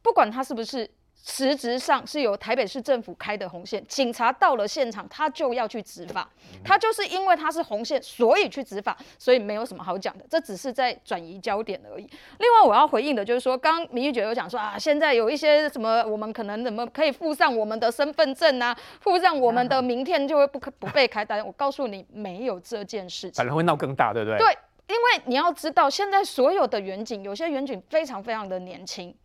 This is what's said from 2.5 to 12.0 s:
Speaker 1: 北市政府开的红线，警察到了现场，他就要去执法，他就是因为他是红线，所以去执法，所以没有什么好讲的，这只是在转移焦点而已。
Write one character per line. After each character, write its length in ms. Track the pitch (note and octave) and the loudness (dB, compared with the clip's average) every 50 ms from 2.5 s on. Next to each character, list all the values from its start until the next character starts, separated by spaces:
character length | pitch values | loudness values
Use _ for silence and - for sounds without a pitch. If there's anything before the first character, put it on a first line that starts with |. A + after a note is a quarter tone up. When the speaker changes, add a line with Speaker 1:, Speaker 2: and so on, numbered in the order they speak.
| A#3+ | 0
Speaker 1:
北 120 | C4+ A3+ | 0 0
市 120 | F#3 - C4+ | -2 -4 -8
政 220 | A3+ - C4+ A#3 | -2 -2 -2 -2
府 100 | A3+ - F3 | -2 -10 -16
开 200 | _ - - G#3 | _ -8 -8 -6
的 140 | G3+ G3+ F3+ | -6 -8 -10
红 160 | D#3+ A#3 - | -12 -14 -10
线， 180 | - - G3 - | -8 -8 -8 -8
警 260 | _ - - C4+ A#3 A#3 | _ -2 -2 0 -2 0
察 180 | - A#3 A#3+ | 0 0 0
到 260 | C4 - G4 F4 C#4 | 2 4 4 4 4
了 100 | A3+ G3+ | 2 0
现 240 | G#3 - D#4+ C4 A#3 | -2 0 -2 -2 -2
场， 160 | G#3 G#3 F3+ - | -2 -10 -14 -14
他 180 | - - D4+ D#4 | -6 -4 -4 -4
就 220 | - - G#3+ G3 A3+ | -2 -2 -2 -2 0
要 140 | B3+ A#3 | -2 -4
去 140 | G#3+ - A3 | -4 -6 -10
执 240 | G3 - - - E3+ | -10 -10 -16 -18 -14
法， 220 | - - F#3+ - - _ _ _ - - - - | -10 -8 -10 -10 -10 _ _ _ -20 -20 -16 2
他 140 | - F#4+ | 2 4
就 160 | G#4+ - A4 A4 | 4 4 0 0
是 100 | - G4+ | 0 -4
因 180 | - - F#4 F#4+ | -2 -2 -2 4
为 100 | F#4+ F4 | 2 2
他 160 | D#4 D#4 D4+ | 2 2 -4
是 100 | D4+ E4 D#4+ | -2 -2 -4
红 200 | - G#3+ G#3 A#3 | -4 -4 -6 -4
线， 180 | - D#4 B3+ | -2 -4 -4
所 360 | - - - - A#3+ A3 D4 | -4 -6 -2 2 4 6 6
以 100 | G4+ F#4+ | 4 4
去 160 | A3 - C#4+ B3+ | 0 -2 -8 -10
执 160 | - G3 G3+ | -8 -10 -6
法， 160 | G3+ - - - - - - | -6 -6 -8 -8 -12 -20 -20
所 160 | _ - - B3 | _ 2 4 4
以 60 | A#3+ | 4
没 160 | G#3 G3+ G#3 | 2 -2 -6
有 100 | G#3+ A#3 | -6 -6
什 100 | B3+ F#3+ | -8 -10
么 80 | - E3 | -12 -8
好 140 | F3+ F3 | -6 -6
讲 180 | E3+ - G3+ - G3 | -4 -6 -8 -8 -10
的， 60 | - - | -10 -2
这 100 | - E4 | -2 -2
只 160 | D#4+ - G3+ | -2 -4 -12
是 160 | F3 - C4 | -8 -8 -6
在 220 | A#3+ - B3+ B3 - - _ | -2 -2 -2 -2 -2 -6 _
转 180 | - G#3+ F3 | -8 -8 -8
移 180 | E3+ D#3+ F3+ G3 | -8 -12 -16 -10
焦 240 | - A3+ G3 G#3 A3 | -4 -4 -4 -4 -4
点 180 | - F#3+ - - G#2 | -6 -8 -10 -10 -14
而 80 | G#2 | -14
已。 80 | - | -14